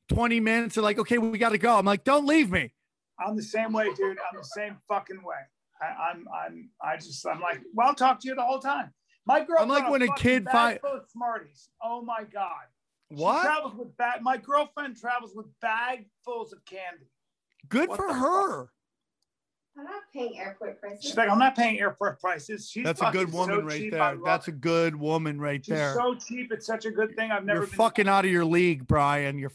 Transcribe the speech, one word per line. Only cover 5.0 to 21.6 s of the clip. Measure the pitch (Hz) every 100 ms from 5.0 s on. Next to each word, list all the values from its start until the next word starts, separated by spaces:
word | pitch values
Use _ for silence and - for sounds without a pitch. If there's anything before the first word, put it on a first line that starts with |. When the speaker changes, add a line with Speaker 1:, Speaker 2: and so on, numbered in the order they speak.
| - 190
Speaker 2:
way. | 196 147 135 _ _ _
I, | 160 - 165
I'm, | 175 175
I'm, | 160 165 165 - _
I | 151 160
just, | - 135 165
I'm | 165
like, | 175 170 -
"Well, | 220 254
I'll |
talk | 277 262 269
to | 262
you |
the | 262
whole | 247 262
time." | 269 285 - - _ _ -
My | 294
girl | 302 330
Speaker 1:
I'm | 285
like | 277
Speaker 2:
brought | 262
Speaker 1:
when | 277
a | 247
Speaker 2:
fucking | -
Speaker 1:
kid | 240 254
Speaker 2:
bag | 196
Speaker 1:
fi- | 240 233 214 277
Speaker 2:
full | 262
of | -
Smarties. | 226 240 220 147 143 _ _
Oh | 226 240
my | 233 226
God. | 214 202 185 151 127 _ _ _ _
Speaker 1:
What? | 147 170 285
Speaker 2:
She | 349
travels | 302 302
with | 208 240 -
bag-, | 240 240
my | 233 262
girlfriend | 254 285 294 - 277 214
travels | 233 247 226
with | 202 214 _
bagfuls | 226 220 247 254 202 _ 240 233 220
of | 196 -
candy. | 190 180 170 135 _ _ _ _ _ 139
Speaker 1:
Good | 240 339
Speaker 2:
What | 403
Speaker 1:
for | 381
Speaker 2:
the |
fuck? | 262
Speaker 1:
her. | 269 381 381 143 127 _ _ _ _ _ _ _ _ _ _ 285
Speaker 3:
I'm |
not | 302 403 403
paying | 277 240 -
airport | 190 196 202 -
prices. | 202 208
Speaker 2:
She's | 285 220
like, | 214
"I'm | 214
not | 262
paying | 254